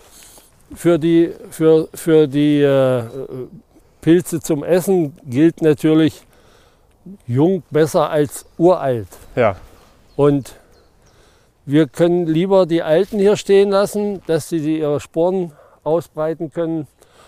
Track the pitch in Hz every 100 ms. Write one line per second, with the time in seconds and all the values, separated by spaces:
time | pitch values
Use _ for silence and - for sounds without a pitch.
0 | - - - - _ _ - - 170 170
1 | 165 165 170 - 196 - 160 160 - -
2 | 170 156 151 143 147 147 143 135 131 127
3 | 113 135 - 131 123 - _ _ _ _
4 | 156 175 - 165 - 151 - 180 196 185
5 | 156 - 139 120 165 - 156 147 156 156
6 | 151 - _ _ _ _ _ _ _ _
7 | 180 196 - 123 170 190 - 147 156 180
8 | 151 156 147 - - - 175 170 139 120
9 | 95 - - 131 110 92 - - _ _
10 | _ - 143 143 - - _ _ _ _
11 | _ _ _ _ _ _ - 147 151 -
12 | 170 175 165 156 190 190 170 165 156 160
13 | 202 214 196 202 - 196 202 196 202 208
14 | 208 190 - 160 - 165 151 156 147 147
15 | - 165 175 190 170 - _ _ 147 165
16 | - 151 160 156 160 170 165 165 139 _
17 | _ _